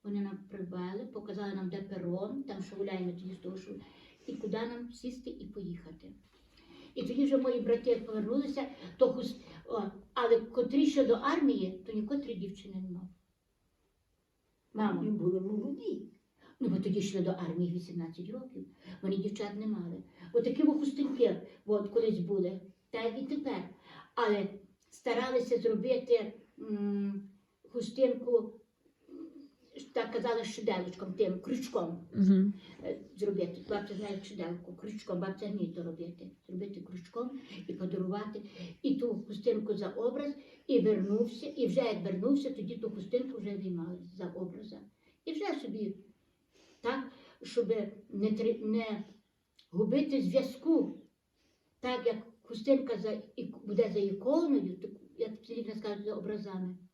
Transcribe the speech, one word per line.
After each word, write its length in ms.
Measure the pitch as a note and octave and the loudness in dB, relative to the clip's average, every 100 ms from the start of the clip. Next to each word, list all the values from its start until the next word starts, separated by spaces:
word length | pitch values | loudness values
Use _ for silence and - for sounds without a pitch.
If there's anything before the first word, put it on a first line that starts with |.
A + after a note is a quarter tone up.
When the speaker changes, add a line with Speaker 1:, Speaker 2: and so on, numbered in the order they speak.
Speaker 1:
Вони 160 | G#3 G3+ | -4 -2
нам 180 | G3+ F#3 - | -2 -6 -12
привели, 560 | G3+ F3 F3+ F3+ G3+ B3+ | -10 -6 -4 -4 -4 -6
показали 420 | G#3+ G3+ G3 G3+ | -10 -8 -6 -4
нам, 140 | F#3+ F#3 | -4 -4
де 140 | G3 | -4
перон, 600 | G3 F#3 F3 F#3 G#3+ C#4 | -6 -4 -2 -2 -2 -4
там 200 | - G3 | -6 -8
що 140 | F3+ - | -8 -4
гуляємо 360 | G3 F#3+ F3+ | -4 -2 -2
тоді 220 | F3 F#3 | -4 -10
з 40 | - | -10
того, 180 | F3+ F#3+ | -10 -10
що... 140 | - - - - - - - | -12 -14 -14 -20 -20 -16 -12
і 100 | - | -8
куди 200 | G#3 A3 | -4 -2
нам 360 | A#3 A#3+ B3 | -4 -6 -12
сісти 380 | - B3+ B3 - | -10 -10 -10 -12
і 140 | - - | -12 -12
поїхати. 680 | G#3 F3 E3+ D#3+ - - - _ _ _ - - - - | -10 -8 -10 -12 -16 -18 -20 _ _ _ -20 -20 -20 -10
І 80 | - | -6
тоді 220 | - C4 | -2 4
вже 120 | C#4 C4 | 6 6
мої 240 | B3+ A#3+ | 4 2
брати, 300 | A3 A#3 B3+ | 4 4 4
як 160 | A3+ A3 | 2 2
повернулися, 600 | G#3+ G#3 C4+ D4 C4+ C#4 - - - | -2 2 2 0 -4 -4 -8 -14 4
то 100 | B3 | 4
хус-, 280 | B3+ - - - - - | 4 -4 -8 -14 -18 -4
о, 160 | A3 G3 - - | -2 -2 -6 -6
але 260 | B3 A#3 A3+ | 0 6 6
котрі 460 | A3+ B3+ A#3 C#4 D4 | 6 0 4 6 6
ще 180 | C#4 A#3 | 6 6
до 80 | |
армії, 680 | A3+ C#4 E4 C#4+ G3+ F#3 - - | 6 4 4 4 4 0 -4 -6
то 60 | |
нікотрі 420 | G#3+ G#3+ C#4+ C#4 | -4 -2 -2 -2
дівчини 400 | F#3+ F#3+ G3 G3+ F#3+ | -6 -6 -8 -10 -8
не 100 | F#3 | -6
мав. 180 | F3+ F#3 - _ _ _ _ _ _ _ _ _ _ _ _ _ _ _ | -8 -10 -18 _ _ _ _ _ _ _ _ _ _ _ _ _ _ _
Мамо. 240 | G#3+ G#3+ F3+ | 0 2 2
Speaker 2:
Вони 100 | G#3+ | 0
були 300 | G3 F3+ F#3 | 2 2 2
молоді. 640 | F#3+ G#3+ C4 - A4+ - - _ _ _ - - | 0 -2 -2 -4 -4 -6 -10 _ _ _ -20 -4
Speaker 1:
Ну, 80 | A#3 | 0
бо 80 | F3 | 0
тоді 220 | G#3 G3+ | 2 0
йшли 220 | - G3 | 0 0
до 100 | F3 | 0
армії 420 | F3+ E3 E3 F3 | 0 -2 0 0
вісімнадцять 560 | F3 - E3+ D#3+ F3 F#3+ | -2 -4 -6 -6 -8 -10
років. 360 | C4 C4 F#3+ F#3 - F#3 F#3 | -10 -10 -12 -14 -16 -18 -6
Вони 140 | F#3+ G3 | -2 0
дівчат 340 | G#3 - G#3 G3+ | -2 -4 -6 -4
не 100 | G#3+ | -4
мали. 360 | G3 E3+ - - - - | -4 -4 -8 -12 -20 0
Отакі 300 | A#3 - - | 2 2 4
во 100 | D4+ | 4
хустинки, 680 | - C#4 - B3+ A#3+ A3+ E3+ - - G3+ | 6 0 0 -2 4 4 4 -6 -12 2
от, 220 | G#3 G3+ | 2 4
колись 300 | A#3 A3 F#3 | 2 4 2
були, 420 | E3+ G3 F3 F#3 - _ _ | 2 2 2 -2 -12 _ _
так 220 | A3+ A3+ A#3+ | -2 -2 -2
і 40 | |
тепер. 460 | - C#4+ C4 G3 F3 - - - - | -4 -2 -2 -4 -6 -14 -20 -20 -8
Але 320 | - A3+ G#3 F#3+ - - _ _ | 2 4 4 2 -6 -18 _ _
старалися 680 | - B3 A3+ B3+ B3 - A#3+ | -6 0 2 4 2 4 4
зробити, 760 | A3+ G#3+ B3+ B3+ B3+ A3+ G#3+ - - - | 4 2 4 2 6 4 4 -8 -20 -12
м, 680 | A3 G#3 G3+ G3+ G3+ G3 G3+ - _ _ - | -4 0 2 2 0 -4 -10 -20 _ _ -6
хустинку, 880 | A#3+ A3 C4 B3+ - B3 A#3 G#3+ - _ _ _ _ - - - - - _ _ - - | -4 -2 4 4 4 4 4 2 -10 _ _ _ _ -18 -16 -14 -16 -20 _ _ -16 -4
так 200 | B4 - | -2 0
казали, 320 | - A#3+ - | 0 0 0
шуделечком, 680 | - - G#3+ F#3 F3 - F#3+ | -2 -2 0 0 -2 -6 -8
тим, 280 | F#3 F#3+ F#3 | 2 2 2
крючком. 680 | - B3+ - G#3 E3+ F3 - | -2 -2 0 -2 -2 -4 -4
Speaker 3:
Мгм. 400 | G#3 F#3+ F#3+ G3+ - - - | 4 8 10 8 2 -12 -10
Speaker 1:
Е, 140 | - - - - | -6 -6 -8 -2
зробити. 480 | G3+ F#3 E3+ - - | 0 2 -2 -4 -4
Бабця 240 | G#3 G3+ | -4 -4
знає 260 | F#3+ G3+ F#3+ | -6 -6 -6
шуделку, 480 | - G3 E3+ F3 - | -8 -8 -6 -6 -10
крючком, 480 | F3+ G#3+ - - F3+ | -12 -10 -10 -4 -2
бабця 260 | F#3+ F#3+ G#3 | -2 -4 -6
вміє 260 | G3+ F3 | -2 -4
то 80 | E3+ | -4
робити. 480 | E3 D#3+ E3+ - F#3 - - | -8 -8 -10 -12 -16 -18 -12
Зробити 320 | F#3 G3+ G3+ | -8 -8 -10
крючком 500 | - F3+ - A#3 B3+ C#4 - F#3+ - | -12 -12 -10 -6 -6 -8 -12 -12 -10
і 40 | |
подарувати. 720 | - F3+ F#3 F#3 G#3 G#3+ - - - F3+ - | -6 -4 -2 -2 -2 -4 -10 -14 -12 -14 -4
І 120 | C#4 | 0
ту 300 | C#4 A#3+ G#3 - | 2 0 -2 -6
хустинку 480 | G#3 B3 G#3+ G#3+ | 0 2 2 0
за 140 | G3 F#3+ | -2 -2
образ, 460 | - A#3+ C4+ C#4+ - - - - | 0 0 0 -4 -8 -16 -16 2
і 140 | B3 | 6
вернувся, 640 | G3+ G3+ G3 G#3+ A#3+ - D4 | 6 4 4 2 2 0 -8
і 200 | - - | 0 2
вже 140 | C4 | 4
як 220 | A#3 F#3+ | 2 0
вернувся, 460 | F#3+ F3+ A#3 C#4+ C4 | -2 0 4 2 2
тоді 260 | A3 - A3+ | -6 -6 -6
ту 140 | A3 | -6
хустинку 500 | G3+ - B3 C4 A3+ | -6 -2 -2 0 -6
вже 160 | G3 G3 | -6 -4
виймали 420 | F#3 F3 E3 F3+ - - | -4 -4 -6 -8 -12 -10
за 100 | F3+ | -10
образа. 540 | F3 F3+ G#3+ G#3+ - - _ _ _ | -6 -8 -8 -14 -16 -18 _ _ _
І 80 | - | -8
вже 220 | D#4 G4+ D4+ | -4 -4 -4
собі 340 | A3+ G#3+ G3+ - - _ _ _ _ _ _ _ | -6 -4 -4 -6 -16 _ _ _ _ _ _ _
так, 320 | A#3 C4+ - - - - | -2 -2 -6 -14 -20 -18
щоб 260 | - B3 G#3 A3 G3 - - | -2 0 2 2 0 -6 -8
не 220 | G3+ G#3+ | 0 2
три-, 260 | G#3+ A3+ A3+ | 4 2 2
не 400 | G#3+ A3 A3+ G3 - - _ _ _ _ _ | 2 0 0 -4 -6 -16 _ _ _ _ _
губити 520 | F3 G#3 C4+ D4 C4+ | 0 4 4 4 2
зв'язку, 800 | F#3 C4 C4 - D#4+ D#4+ - - - _ _ _ _ _ _ _ | 4 2 2 -2 4 4 4 -4 -18 _ _ _ _ _ _ _
так 260 | B3 B3+ A#3+ | -2 2 0
як 100 | A3 - _ | 0 -8 _
хустинка 540 | - A3 C#4 C4+ B3 G#3+ | -12 -4 4 4 4 -2
за 140 | G#3+ - - - | -2 -4 -8 -10
ік-, 220 | - - G3+ | -10 -8 0
буде 240 | G#3 G#3+ | 2 4
за 80 | G#3 | 4
іконою, 800 | G3 G3 B3 D#4 E4 C4 F#3 F3+ | 0 2 4 4 6 2 2 -6
то, 120 | G#3 - - - | -10 -12 -18 -6
як 240 | A3 A3 | -4 -6
в 40 | - | -10
селі 160 | A#3 | -8
в 60 | A3+ | -6
нас 120 | G#3+ | -6
кажуть, 240 | G#3+ G3+ | -6 -4
за 100 | G#3 | -4
образами 640 | G#3+ F#3+ G#3 G3+ F#3+ F3+ F3+ - | -6 -6 -6 -6 -6 -6 -8 -16